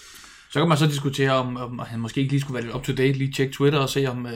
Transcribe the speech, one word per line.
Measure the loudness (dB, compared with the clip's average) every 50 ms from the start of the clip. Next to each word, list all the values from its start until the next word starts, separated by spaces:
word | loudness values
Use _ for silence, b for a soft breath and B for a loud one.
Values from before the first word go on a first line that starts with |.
| B B B B B B B B B B
Så | -2 0
kan | 2 4
man | 4 4
så | 4 2
diskutere, | 2 0 -2 -2 0 2 2 2
om, | 2 2 0 -2 -4 -6
om | -8 -8 -8 -8 -8
han | -8 -6 -6
måske | -6 -2 -2 0
ikke | 0 2 2
lige | 0
skulle | 0 0 -4
være | -6 -6
lidt | -6 -6
up-to-date, | -6 -4 -2 0 2 2 2 2 2
lige | -2 -2 0
tjekke | -2 -2 -2 0
Twitter | 2 2 4 4 4
og | 0 0
se, | 0 0 0
om, | 0 -2 -4 -6
øh, | -8 -8